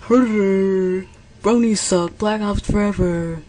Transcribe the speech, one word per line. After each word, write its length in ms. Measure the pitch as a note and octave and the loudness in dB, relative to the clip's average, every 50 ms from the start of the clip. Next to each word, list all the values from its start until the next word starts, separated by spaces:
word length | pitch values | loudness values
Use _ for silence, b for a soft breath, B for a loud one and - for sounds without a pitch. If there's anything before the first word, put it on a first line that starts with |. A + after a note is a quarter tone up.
| - - A3+ B3+ B3+ A#3 G#3+ G#3+ G3 G3 F#3+ F#3+ F#3+ G3 F#3+ F#3+ F#3 F#3 F#3 F#3+ F#3+ - - - - - - - | 0 2 4 4 4 4 2 0 2 2 2 2 2 2 0 0 0 -2 -2 -4 -6 -10 -18 -20 -20 -20 -20 -4
Bronies 360 | - G3 A#3 A#3+ A#3 A3+ G#3+ F#3+ | 0 0 2 2 2 2 0 0
suck, 380 | - - G3 F3+ E3+ E3+ - - | 0 0 0 0 0 -2 -4 -4
Black 220 | G#3 G#3+ G#3+ A3 | -4 -2 -2 -2
Ops 200 | G#3 G#3 G3+ G3+ | -4 -4 -4 -4
forever. 800 | - - - G#3 G#3 G3+ G3+ F3+ F3+ F3+ F3 E3+ E3+ E3 E3 E3 - | -2 -2 -2 0 0 0 0 -2 -2 -2 -2 -4 -6 -6 -8 -10 -12